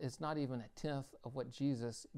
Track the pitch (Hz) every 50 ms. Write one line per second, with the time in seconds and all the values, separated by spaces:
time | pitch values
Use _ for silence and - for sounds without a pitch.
0 | 151 127 - - 160 151 156 151 143 127 131 123 113 113 - - - 151 147 139
1 | 127 - - - - 123 127 135 123 123 120 - 139 143 139 117 117 117 110 -
2 | - - -